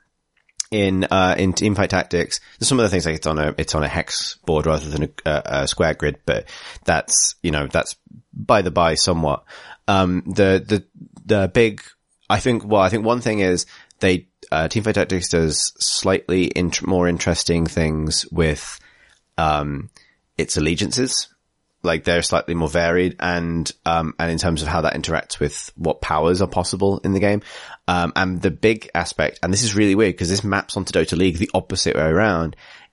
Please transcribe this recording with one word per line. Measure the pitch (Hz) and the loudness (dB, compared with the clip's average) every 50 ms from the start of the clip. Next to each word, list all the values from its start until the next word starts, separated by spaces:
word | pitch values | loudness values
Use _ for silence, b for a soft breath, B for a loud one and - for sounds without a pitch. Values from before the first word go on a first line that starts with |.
| _ _ _ _ _ _ _ _ _ _ _ - - - | _ _ _ _ _ _ _ _ _ _ _ -12 -8 -4
in, | 110 104 101 95 95 92 92 | 0 0 2 2 2 0 0
uh, | - - 95 92 92 - | 2 2 2 4 2 2
in | - 98 92 | 2 2 0
Teamfight | 87 - 98 107 98 101 95 - | 0 2 0 0 2 2 0 0
Tactics, | 98 90 - - 87 85 - - - - B B B B | 0 -2 -2 0 -2 -2 -2 -2 -6 -10 B B B B
there's | 113 - | -2 0
some | 139 123 | 2 2
of | 110 | 2
the | 98 | 2
things, | 98 90 78 | 2 0 0
like, | 80 80 | -2 -4
it's | 78 - | -2 -2
on | 78 78 76 | -2 0 0
a, | 76 76 - - | 0 -2 -2 -4
it's | 76 - - | -6 -2 -2
on | 78 | -2
a | 73 69 | -2 -2
hex | 80 85 - - - - - - - _ - | -2 -6 -6 -4 -6 -6 -6 -8 -10 _ -4
board | 87 78 76 76 | 0 0 0 2
rather | 80 78 73 76 76 | 0 0 0 -2 -6
than | 76 71 73 | -4 -4 -4
a, | 71 _ - - | -4 _ -6 -4
a, | 80 76 71 - - 69 71 | -2 -2 -2 -2 -2 -2 -2
a | 69 - | -2 -2
square | - - 85 80 73 | 0 0 0 0 0
grid, | - 78 73 69 - - | 0 -2 -4 -4 -4 -4
but | - 58 57 - B B B B B B B - | -2 -2 -2 -4 B B B B B B B -2
that's, | 92 82 - - - - - - - - - | 0 0 0 0 0 0 0 0 -2 -4 -4
you | - 85 | -4 -2
know, | 76 73 71 | -2 -2 -2
that's | 65 - 80 - - - _ _ - - - _ _ | 0 0 -2 -2 -2 -8 _ _ -20 -20 -20 _ _
by | - - 107 - 117 104 | -12 -12 0 2 2 4
the | 90 87 | 4 2
by | 73 90 85 82 78 | 2 2 2 2 2
somewhat. | - - 95 87 82 78 71 71 - B B B B B B B B - 107 | 2 0 0 0 0 0 0 -2 -4 B B B B B B B B -2 0
Um, | 98 95 92 90 90 87 - | 2 2 2 2 0 -2 -2
the, | 92 95 104 98 95 95 92 - | -2 2 2 4 4 4 2 2
the, | - 107 95 - _ _ - - - _ - - | 0 -2 -2 -2 _ _ -20 -20 -20 _ -18 -2
the | 98 107 101 95 90 | 0 2 2 2 2
big, | - 123 117 110 101 - - - - _ _ _ _ _ _ - | 4 4 4 4 2 -4 -16 -20 -20 _ _ _ _ _ _ -2
I | 104 104 | -2 0
think, | - 131 120 107 - | 2 0 0 0 0
well, | 104 107 98 | 2 4 4
I | 95 90 | 4 4
think | 110 107 110 | 2 0 0
one | 110 120 123 | 0 0 0
thing | 117 117 107 104 | 0 -2 0 2
is | 95 92 90 85 - B B B B B B - | 2 2 2 0 -2 B B B B B B 0
they, | 104 92 92 87 - _ _ _ - - | 2 2 2 2 -2 _ _ _ -6 -2
uh, | - 78 80 78 | -2 0 0 0
Teamfight | - 110 101 110 101 | -2 -2 0 0 2
Tactics | 104 90 - 95 90 - - | 0 0 0 0 -2 -2 0
does | 90 85 82 78 76 - - - - - | 2 2 2 2 0 -2 -4 -4 -4 -4
slightly | - - - - - 95 95 - - - 90 92 87 - - | -4 -2 -2 0 0 0 0 0 0 0 0 2 2 0 0
int-, | - 87 82 - - - | -2 -2 -2 -2 -4 -2
more | 85 95 90 87 87 | 0 2 2 2 2
interesting | 85 82 - 90 85 - - - 85 82 82 | 0 0 0 -2 0 0 0 0 2 2 0
things | 82 - 85 80 78 78 78 78 78 - - - - | 0 0 0 0 0 0 -2 -2 -2 -2 -2 -4 -4
with, | 80 85 80 78 73 - - - - - b b b b b b b b b _ - - | -2 0 0 0 0 -2 -8 -14 -16 -16 b b b b b b b b b _ -4 -2
um, | 80 78 76 73 73 73 71 69 - - b b b b b b b _ - - | 0 2 2 0 -2 -4 -6 -8 -10 -12 b b b b b b b _ -6 -6
its | 80 - - | -4 -2 0
allegiances. | - 76 80 87 - 104 - - 127 131 123 - - - - _ _ _ _ _ _ _ _ _ _ | 0 0 0 0 0 -2 -2 -2 -2 -2 -2 -2 -4 -6 -8 _ _ _ _ _ _ _ _ _ _
Like, | - 85 82 78 - | -2 -2 -2 0 0
they're | - 87 85 | 0 0 2
slightly | - - 90 78 - - 85 | 2 2 0 0 0 0 -2
more | 85 80 73 | -2 -2 0
varied | 76 87 85 85 87 90 90 90 - - | 0 0 2 2 2 2 2 0 0 -2
and, | 80 90 87 87 85 85 85 82 78 - - _ - | -4 -2 -2 -2 -2 -2 -2 -2 -4 -4 -8 _ -2
um, | 82 85 82 80 78 - - | -2 0 0 -2 -4 -4 -4
and | 82 85 | -4 -2
in | 82 82 | -2 0
terms | - 87 82 73 | 0 0 0 0
of | 78 76 | -2 -2
how | 87 82 | -2 0
that | 78 - - | 0 0 -2
interacts | 78 - 87 80 73 - - - - | -2 -4 -2 -2 -4 -4 -6 -6 -4
with | 73 71 - - - - _ | -4 -4 -4 -8 -14 -14 _
what | - 85 78 - - | -4 -2 -2 -2 -2
powers | - - 80 78 78 85 90 95 | -4 -2 0 2 2 2 2 2
are | 98 - | 0 0
possible | - 92 87 - 98 92 98 98 98 - | 0 -2 -2 -2 -2 0 0 0 0 0
in | - 95 | 0 0
the | 95 98 | 0 2
game. | 101 101 104 107 B B B B B B B B - 92 | 2 2 0 0 B B B B B B B B -4 -2
Um, | 90 87 87 82 - | 0 0 0 0 0
and | 90 95 92 92 85 | 0 0 0 -2 0
the | 95 92 | 0 -2
big | 69 - - 113 113 107 - - - | -2 2 2 2 2 2 -4 -4 -4
aspect, | 85 82 - - - 76 - - - | -2 -2 -2 -2 -2 -2 -2 0 -2
and | - 87 | -2 0
this | 98 98 123 | 0 0 0
is | 107 101 | 0 2
really | 107 107 98 95 | 4 4 4 6
weird | 107 110 92 85 | 4 4 2 2
'cause | - 90 82 | -2 -2 0
this | 95 104 104 | 0 0 0
maps | 101 98 98 - - - | 0 -2 -2 -2 -4 -6
onto | 101 92 - | -6 -6 -2
Dota | - 87 80 - 87 | 0 0 0 2 2
League | 80 95 92 80 82 | 2 2 2 2 0
the | 101 - - | -4 -2 -2
opposite | 92 - - 95 - - - - | -4 -2 -2 -6 -2 -2 0 0
way | - | 2
around, | 78 80 80 95 110 107 90 82 82 76 - B B B B B B B | 2 2 2 2 2 2 2 0 -2 -4 -6 B B B B B B B